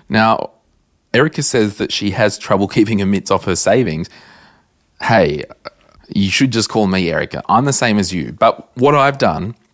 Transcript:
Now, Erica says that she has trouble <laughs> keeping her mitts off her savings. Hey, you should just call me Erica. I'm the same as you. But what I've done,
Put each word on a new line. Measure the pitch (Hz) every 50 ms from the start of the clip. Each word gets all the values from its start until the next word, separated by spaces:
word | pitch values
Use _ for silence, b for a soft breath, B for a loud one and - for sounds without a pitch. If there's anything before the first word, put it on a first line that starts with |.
| B _
Now, | - 110 110 113 113 - - - - _ _ _ _ _ _ _ _ _ _ _ -
Erica | 117 139 160 - - 147
says | - - 127 110 107 101
that | - 110 - -
she | - 104 104 98
has | - 113 104 - -
trouble | - - 107 95 101 95
<laughs> | -
keeping | - 110 107 113 101
her | 101
mitts | 95 101 95 - -
off | 98 92 -
her | - 90
savings. | 85 - - 101 123 127 101 78 78 87 - B B B B B B B B B B B B _ _ _ _ _ _
Hey, | - - 117 110 90 73 73 73 - - - _ _ - - _ _ _ _ - _ _
you | - - 98 95
should | - - - 131 110
just | 117 107 -
call | - 117 107
me | 95 92 95 90 82
Erica. | 82 76 73 - - 73 - -
I'm | 95 117 135
the | 143 131
same | - 131 117 107 104
as | 98 85 90
you. | 90 73 60 78
But | - 110 113 - - - _ _
what | - 123 143 147
I've | 147 135 139 139 135
done, | 131 107 80 73 87 104 120 - _ _